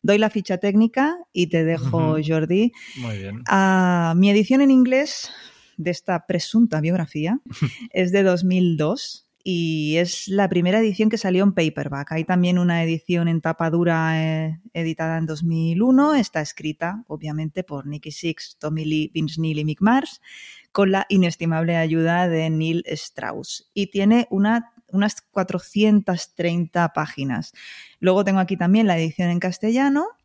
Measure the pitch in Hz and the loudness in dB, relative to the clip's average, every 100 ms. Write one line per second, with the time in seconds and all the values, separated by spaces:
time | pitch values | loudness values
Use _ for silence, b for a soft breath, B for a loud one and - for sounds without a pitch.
0 | - 208 214 214 - 185 208 202 226 262 | 4 2 2 -2 -4 -2 2 2 2 2
1 | 285 349 - - 175 165 160 160 127 165 | -2 -2 -6 -2 0 2 0 0 0 0
2 | 156 156 151 160 156 185 233 B B 135 | 2 0 0 -2 0 2 0 B B -12
3 | 120 104 98 107 123 190 190 190 180 175 | -8 -8 -8 -8 0 2 4 2 2 2
4 | 165 170 196 202 208 262 277 262 247 262 | 2 4 4 4 4 4 6 6 4 2
5 | 285 - - B B B B - 165 170 | 0 -8 -14 B B B B -8 -6 -6
6 | - 170 - 185 - 220 233 156 156 180 | -4 -6 -2 -4 0 2 2 2 0 0
7 | 156 151 160 254 - - 131 - 233 - | -2 -4 -2 -4 -6 -4 -4 -4 -8 -2
8 | 180 196 190 180 180 185 180 156 151 247 | 0 2 2 2 2 2 2 2 -2 -4
9 | - - _ _ 190 175 165 160 151 160 | -8 -16 _ _ -6 -4 -2 -4 -2 0
10 | 175 - - 196 190 180 175 214 220 190 | -2 -4 -4 0 0 0 2 2 0 2
11 | 220 220 190 185 202 190 160 147 143 139 | 0 0 0 2 2 2 -2 -2 -8 -8
12 | 143 160 156 180 175 180 175 170 165 165 | -6 -6 0 2 2 2 2 2 0 -2
13 | - 175 170 165 160 160 165 170 170 160 | -2 -2 0 0 -2 -2 -2 0 2 2
14 | 160 160 160 160 160 160 208 165 165 160 | 0 0 0 -2 -4 -8 -10 -6 -6 -4
15 | 160 165 160 156 170 165 165 170 240 262 | -4 -2 -4 -4 -2 0 0 2 4 4
16 | 294 294 208 160 147 - 156 151 170 208 | 4 2 0 -4 -6 -8 -8 -6 -6 -8
17 | 233 156 156 151 156 185 180 143 135 147 | -10 -10 -6 -6 -4 -6 -8 -10 -10 -12
18 | 156 147 170 156 - - 156 156 156 156 | -14 -8 -6 -6 -14 -10 -6 -4 -2 -2
19 | 151 160 156 156 160 151 151 151 196 262 | -2 -4 -4 -4 -4 -2 -4 0 2 2
20 | - - B B B B B - 196 196 | 0 -16 B B B B B 0 2 2
21 | - 196 175 - 165 160 165 165 160 165 | 2 2 2 0 -2 -2 0 0 0 0
22 | 165 175 180 160 160 156 160 170 - 156 | 0 2 0 0 0 0 0 -2 -4 -10
23 | - - - - - - _ - 196 196 | -10 -10 -8 -8 -10 -14 _ -6 -4 0
24 | 196 240 240 190 208 233 233 _ _ 190 | 4 4 2 0 2 0 -4 _ _ 0
25 | 208 - _ 196 180 175 - 202 214 208 | 0 -2 _ -6 -4 -6 -4 2 4 4
26 | 190 175 - - 170 170 165 175 170 - | 2 -4 -6 -6 -2 -2 -2 0 -2 -2
27 | 147 - 139 120 - B B B B B | -6 -6 -4 -4 -6 B B B B B
28 | 185 190 196 190 185 190 175 214 220 170 | 2 2 2 0 0 0 2 4 4 2
29 | 160 - 175 175 185 180 220 240 277 277 | -2 -2 -2 0 -2 -4 -2 2 2 2
30 | 392 - | -2 -8